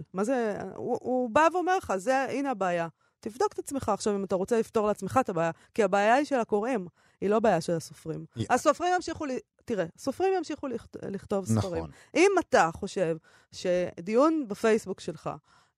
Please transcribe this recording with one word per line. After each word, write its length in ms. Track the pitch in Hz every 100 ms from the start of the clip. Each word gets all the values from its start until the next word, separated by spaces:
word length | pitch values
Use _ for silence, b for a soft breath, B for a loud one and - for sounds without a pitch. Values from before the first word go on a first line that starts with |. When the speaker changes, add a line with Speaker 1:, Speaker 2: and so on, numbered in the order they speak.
| 156
Speaker 1:
מה 100 | -
זה? 340 | 208 262 226 196 185 -
הוא, 220 | 226 240
הוא 280 | - 254 254
בא 180 | 226 320
ואומר 240 | 349 349 370
לך, 160 | - 190
"זה, 280 | 185 262 269
הנה 220 | 254 277
הבעיה. 360 | 220 190 175 165 - _ _
תבדוק 340 | 226 214 415
את 60 | -
עצמך 300 | - 277 -
עכשיו 260 | 196 220 202
אם 80 |
אתה 120 | 196 190
רוצה 240 | 190 226
לפתור 280 | 220 233 208
לעצמך 320 | 202 190 262
את 80 | 262
הבעיה, 220 | 175 165 160 b
כי 100 | -
הבעיה 300 | 202 196 208
היא 120 | 254 294
של 140 | 269
הקוראים, 480 | 220 208 226 247 180 b b _
היא 80 | 190
לא 100 | 214
בעיה 220 | 220 170
של 120 | 165
הסופרים." 520 | 170 - - 160 156 160 -
Speaker 2:
יא. 100 | 123
Speaker 1:
הסופרים 420 | 247 311 277 349 359
ימשיכו 300 | 330 330 302
ל-, 60 | 254 - _ -
תראה, 200 | 214 165 -
הסופרים 360 | - - 381 381
ימשיכו 300 | 320 302 277
לכת-, 300 | 233 - - -
לכתוב 400 | 196 - 196 185
ספרים. 320 | 113 196 165
Speaker 2:
נכון. 60 | 160 B B 262
Speaker 1:
אם 160 | 381 381
אתה 300 | - 233 165
חושב 440 | - 202 - 165 160 b b b
שדיון 960 | - 185 180 175 - 180 220 302 320 240
בפייסבוק 520 | 202 220 220 - 196
שלך, 300 | - 160 160 151 b b b